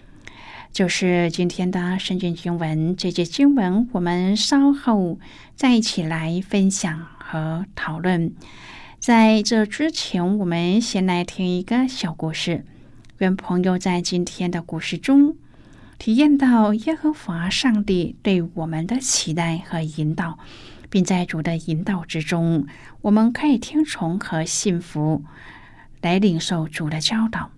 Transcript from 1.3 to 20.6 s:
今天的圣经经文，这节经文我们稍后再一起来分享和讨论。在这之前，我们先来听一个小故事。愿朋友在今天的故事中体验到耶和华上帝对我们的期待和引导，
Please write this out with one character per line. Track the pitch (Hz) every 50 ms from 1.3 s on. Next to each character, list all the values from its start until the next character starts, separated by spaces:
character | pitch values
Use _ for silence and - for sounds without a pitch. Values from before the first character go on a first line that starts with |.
今 | 165 - 180
天 | 175 - - 185 180
的 | 185 180 175 180 185 190
圣 | - - 190 180
经 | 185 175 170
经 | 165 - 175 175
文， | 170 165 156 156 156 160 165 180
这 | - - 180 175
节 | - 170
经 | 160 - - 277 285 285
文 | 262 196 180 180 214 247 240 -
我 | 185
们 | 175 170 175 180 180 190 208
稍 | 214 - - 294 277 277 277 277
后 | 277 - 254 220 202 185 170 160 - - - - - - - -
再 | - - 254 247
一 | 220 226
起 | - - - 160
来 | 156 165 160 160 160 170 180 185 -
分 | - 202 190 190
享 | 190 - - 175 156 156 165 - - -
和 | - - - 160 156 160 160 165 196 - -
讨 | - - - 156 165
论。 | 170 185 185 170 165 175 - - - - - - - - - - - - - -
在 | - - 240 226 226 220 220 220 208
这 | - 240 220 214
之 | 214 - - 302 320
前， | 320 - - - - 185 175 180 202 214
我 | 196
们 | 175 170 170 170 175 190 226
先 | 240 - - 196 190
来 | 185 180 175 175
听 | - - - 185
一 | 180 180 180
个 | 185 - 233 247 262 254
小 | - - - 170 156
故 | - - 160 156
事。 | - - 180 170 - - - - - - - - - - - - -
愿 | 196 185 190
朋 | 185 - - 180 180 180
友 | 185 180
在 | 180 - 190 180 175
今 | 175 - 180 180 175
天 | - - - 180 175
的 | 170 170 165
故 | - 165 160
事 | - - -
中 | 160 - - 269 277 285 294 320 - - - - - - - - - - - - -
体 | - 233 220
验 | 247 302 302 285 277
到 | 277 254 240 226 214 208 208
耶 | 220 214 320 320
和 | - - 302 302
华 | - - - 170 170 170 185
上 | - - - 262 220 208 208
帝 | 202 190 180 170 - - - -
对 | 208 190 180 165 170 -
我 | 170 160
们 | 165 160 156 160
的 | 185 233 262
期 | 262 - - - - - 151
待 | 175 170 165 165 165
和 | - - - 165 160
引 | 156 151 156 151 151 151
导， | - 170 165 165 - - - - -